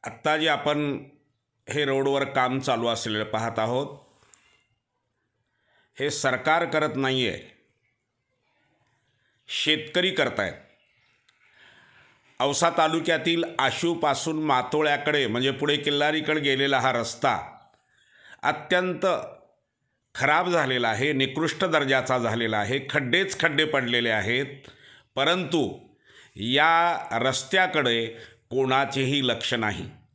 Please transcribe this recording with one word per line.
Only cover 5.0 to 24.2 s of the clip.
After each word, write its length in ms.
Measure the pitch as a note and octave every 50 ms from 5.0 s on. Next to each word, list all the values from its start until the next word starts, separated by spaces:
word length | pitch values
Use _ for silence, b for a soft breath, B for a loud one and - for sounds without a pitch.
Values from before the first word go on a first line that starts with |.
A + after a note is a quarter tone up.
| _ _ _ _ _ _ _ _ _ _ _ _ _ _ _ _ _ _ _ -
हे 120 | C3+ D3
सरकार 540 | C#3+ - - C3+ B2+ B2 - D#3 D#3 E3+ E3+
करत 320 | C3+ - D#3 D3+ D3+ -
नाहीये, 440 | C3 C3+ C3 C3 C3 B2 G#2+ F2 F#2+ - - - _ _ _ _ _ _ _ _ _ _ _ _ _ _ _ _ _ _ _ _ _ _ _ _ _ _ _ _ _ _ _ _ _ _ _ _ _ _ -
शेतकरी 640 | - - - D3+ D#3 D3+ D#3 - - F3 F3+ F#3+
करतायत. 440 | F#3 D#3+ A3+ - - - G2+ F2 - - - _ _ _ _ _ _ _ _ _ _ _ _ _ _ _ b b b b b b b b b b b b b b b b b _ _ _
औसा 300 | B2 C#3+ C#3 - E3+ E3+
तालुक्यातील 760 | E3 F3 D#3+ D#3 D#3+ E3 - E3 E3 D3+ - E3+ E3+ E3+ E3 - - -
आशूपासून 840 | C3+ C3 - - - E3+ E3+ E3+ E3 D3 C3+ C3+ - E3 D#3+ D#3 D#3
मातोळ्याकडे, 840 | D3+ C3+ B2+ B2+ - - D3+ D#3 D3+ C#3+ C#3+ D3 D3+ D3+ D3 C3+
म्हणजे 240 | A2 G#2+ B2 B2+ C3+
पुढे 260 | C3+ C3+ C#3+ C#3+ D3
किल्लारीकडे 640 | D3 C#3+ D3 D3 C#3+ D3 D3+ D3+ D#3 D3+ D3+ D#3 D#3
गेलेला 400 | C#3+ C#3+ C3+ C3 C#3 C#3 C#3 B2+
हा 120 | A#2+ C3
रस्ता 460 | B2 A#2+ A2+ - - - - C3+ A2+ F2 - - - - - _ B B B B B B B B B B B B B B
अत्यंत 640 | - C#3 D3+ - - - F3+ F3+ F#3 F#3 F3 D3 - F#3+ E3+ - - - - - - _ _ _ _ _ _ _ _ _ _ _ _ _ _
खराब 340 | - B2+ C#3 D3+ E3 F3+ F3+
झालेला 400 | F3 E3 D3 C3+ C3 B2 A#2+ A2+
आहे, 240 | A2 G#2 C3 D3+
निकृष्ट 520 | D3 C3+ C3+ - C3+ D#3 D#3+ D3+ - - F#3+
दर्जाचा 540 | F3+ D#3+ D#3 C#3+ C3+ C3+ C3 B2+ - C3 B2+
झालेला 400 | A#2 A2+ G#2+ A#2 A#2 A2 A2 G#2
आहे, 200 | G#2 G2 B2+ C#3+ C#3 -
खड्डेच 500 | - D3+ C#3 B2 A#2+ F3 G3 F#3+ - -
खड्डे 240 | - E3 D3 C#3+ D#3
पडलेले 460 | D3+ D#3 C#3 B2 A#2+ A#2+ A#2+ A#2+ A#2
आहेत, 580 | A2+ G#2+